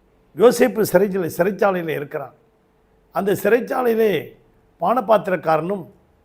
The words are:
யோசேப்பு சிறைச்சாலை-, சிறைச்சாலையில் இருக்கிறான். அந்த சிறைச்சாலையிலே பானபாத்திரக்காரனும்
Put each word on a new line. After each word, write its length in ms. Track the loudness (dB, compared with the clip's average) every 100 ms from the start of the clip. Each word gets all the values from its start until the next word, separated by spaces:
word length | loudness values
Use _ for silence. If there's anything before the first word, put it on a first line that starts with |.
| _ _ _ 2
யோசேப்பு 460 | 4 4 0 0
சிறைச்சாலை-, 520 | 2 2 2 -2 -4 -2
சிறைச்சாலையில் 520 | -2 0 0 0 -4
இருக்கிறான். 480 | -6 -6 -10 -12 -18 _ _ _ _ _ _ _
அந்த 180 | -6 -2
சிறைச்சாலையிலே 800 | 0 2 0 0 -2 0 2 2 0 -6 -16 _ _ _ -6
பானபாத்திரக்காரனும் 1000 | -2 0 2 0 2 -4 0 0 -2 -8 -10 -20 _ _